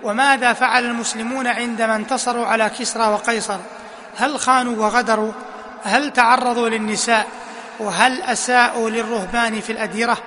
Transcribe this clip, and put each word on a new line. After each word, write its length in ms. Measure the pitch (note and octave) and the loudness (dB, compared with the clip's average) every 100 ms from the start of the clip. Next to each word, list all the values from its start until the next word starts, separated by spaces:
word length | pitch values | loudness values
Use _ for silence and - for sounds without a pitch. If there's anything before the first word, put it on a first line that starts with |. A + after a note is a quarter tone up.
وماذا 500 | A3+ G#3+ C#4 C4+ B3 | -2 2 4 4 4
فعل 320 | A3+ B3+ B3 A#3+ | 2 2 2 0
المسلمون 600 | A#3 A3+ A3 A3+ C4 B3 | -4 -4 -4 -4 -2 -2
عندما 480 | A3 A#3+ A3+ A3+ A3 | -2 -4 -2 0 0
انتصروا 500 | G#3+ B3+ B3 A#3+ A3 | -2 -2 -2 -2 0
على 260 | A3 G#3+ G#3+ | 2 0 -2
كسرى 280 | A#3 A3 A3+ | -6 0 2
وقيصر؟ 500 | G#3 A3+ A3+ G#3 G3 - - - - - - | 2 0 -2 -2 -6 -8 -16 -18 -18 -18 -2
هل 220 | C4+ C#4+ | -2 0
خانوا 460 | - C4+ B3 A3 G#3+ | 4 4 4 0 2
وغدروا؟ 460 | A#3 A3+ G#3+ A3 G#3+ - - - - | 2 2 2 0 -4 -14 -14 -16 -10
هل 300 | G3+ A3+ C#4+ | 0 0 2
تعرضوا 560 | C4 A#3 B3+ B3 A#3+ A3+ | 4 4 4 2 0 0
للنساء؟ 580 | A3 G#3+ G#3 - A3+ G3+ - - - - - | 0 -2 -2 2 2 2 -8 -14 -14 -16 -8
وهل 420 | G#3 F3 B3 B3+ | -4 2 2 2
أساءوا 680 | - A3+ - B3 A#3+ A#3+ A3+ | -2 -2 2 4 4 2 -2
للرهبان 720 | A3+ A3 A3+ F#3 A#3 A#3 A3 | -2 -2 -4 -2 -2 0 -2
في 100 | G#3 | -6
الأديرة؟ 460 | A3 G#3+ G3+ A#3 A3+ | -6 -4 -2 0 0